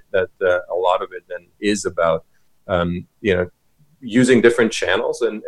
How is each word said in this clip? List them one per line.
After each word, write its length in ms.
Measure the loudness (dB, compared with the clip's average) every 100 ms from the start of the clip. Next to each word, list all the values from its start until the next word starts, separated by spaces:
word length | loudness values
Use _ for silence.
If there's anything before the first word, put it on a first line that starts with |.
| 0
that, 180 | -2 -2 _
uh, 180 | 0 0 -2
a 40 | -2
lot 260 | 0 0
of 60 | -2
it 120 | -12 -14
then 200 | -14 -14 _
is 260 | -2 -2 -4
about, 400 | -2 0 0 -6 _ _ _ -4
um, 400 | -2 -2 -4 -10 _
you 140 | 0 0
know, 140 | -2 -8 _ _ _ _
using 400 | -2 0 4 6
different 320 | 4 4 0
channels 500 | 0 -2 -2 -2 -4
and, 200 | -4 -4